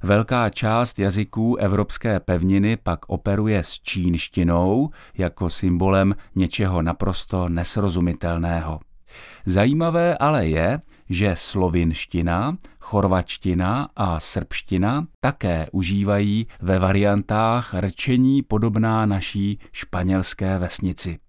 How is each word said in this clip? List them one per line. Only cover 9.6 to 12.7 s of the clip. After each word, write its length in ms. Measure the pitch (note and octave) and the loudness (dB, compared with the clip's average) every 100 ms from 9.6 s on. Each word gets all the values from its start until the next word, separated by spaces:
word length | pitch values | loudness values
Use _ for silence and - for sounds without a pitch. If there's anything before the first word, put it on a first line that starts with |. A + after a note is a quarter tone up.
| A2 D3+ E3 E3 F3 E3 | 4 2 2 2 2 2
ale 300 | C#3+ D3+ E2 | 2 2 2
je, 320 | D#2 E2+ C#3+ - - - | 2 0 0 -6 -20 -6
že 220 | F2 G#2 F2 | 0 0 0
slovinština, 1200 | - G2+ F2+ E2+ E2+ D#2 - F2 E2+ E2+ B2 F3+ - | -2 0 2 2 2 0 -4 -2 0 0 -2 -6 -12